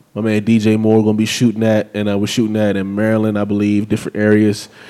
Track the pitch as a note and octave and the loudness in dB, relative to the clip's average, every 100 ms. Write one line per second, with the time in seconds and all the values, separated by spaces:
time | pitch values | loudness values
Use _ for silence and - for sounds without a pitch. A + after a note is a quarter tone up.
0 | _ G2+ A2 G#2 G#2 A2+ G#2+ A2 A2 A2 | _ -6 -2 -2 2 2 2 2 4 4
1 | G#2+ G#2+ G#2+ - B2 G#2 A2+ G#2+ - G#2 | 2 0 -2 0 0 0 0 0 -2 -6
2 | G#2 G2+ G#2 - A2 G#2+ G#2 G2 G2 G2+ | -4 -2 -2 -2 -2 0 0 -2 -4 -4
3 | A2 A2 A2 G#2 G#2 G2+ G#2 G#2 G#2+ A2 | 0 0 0 -2 -2 -2 0 0 -2 -6
4 | - G#2 G#2+ G#2+ G#2+ G2+ - - | -6 -2 2 4 2 -2 -10 -20